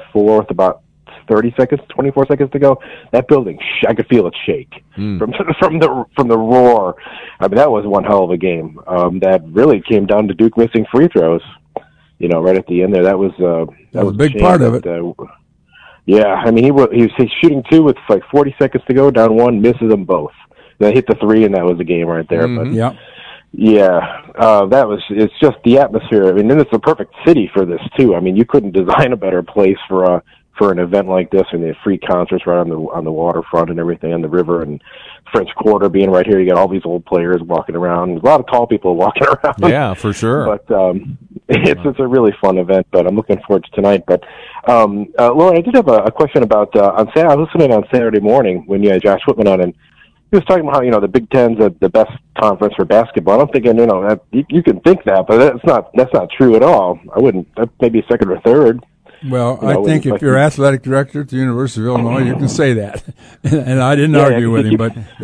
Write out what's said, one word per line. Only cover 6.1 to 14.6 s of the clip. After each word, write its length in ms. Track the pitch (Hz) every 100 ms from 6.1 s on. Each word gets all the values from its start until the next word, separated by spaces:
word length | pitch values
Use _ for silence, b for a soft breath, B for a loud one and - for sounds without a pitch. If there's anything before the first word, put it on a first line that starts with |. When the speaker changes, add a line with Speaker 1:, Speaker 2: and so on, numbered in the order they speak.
| -
Speaker 1:
from 120 | 120
the 80 | 113
roar. 580 | 113 127 123 113 92 - B B B B
I 80 | 95
mean, 100 | 104
that 120 | 147
was 160 | 104 104
one 180 | 98 104
hell 180 | 101
of 80 | 90
a 60 | 90
game. 420 | 92 85 80 78 -
Um, 320 | 90 87 92
that 240 | 95 92 80
really 360 | 90 151 101 -
came 180 | 107 101
down 220 | 104 104
to 40 |
Duke 240 | 90 113 117
missing 280 | 113 113 107
free 180 | 123 170
throws, 320 | 101 82 85 - - _ - B B B -
you 120 | 87
know, 120 | 85
right 140 | 90 95
at 100 | 90
the 140 | 87
end 120 | 92 95
there. 80 |
That 160 | 92 95
was, 120 | 98
uh, 320 | - 90 82 80
that 260 | - _
Speaker 3:
That 140 | - 98
was 80 |
Speaker 1:
was 20 | 101
Speaker 3:
a 20 |
big 120 | 151
Speaker 1:
a 40 | 107
shame 20 |
Speaker 3:
part 200 | 90 127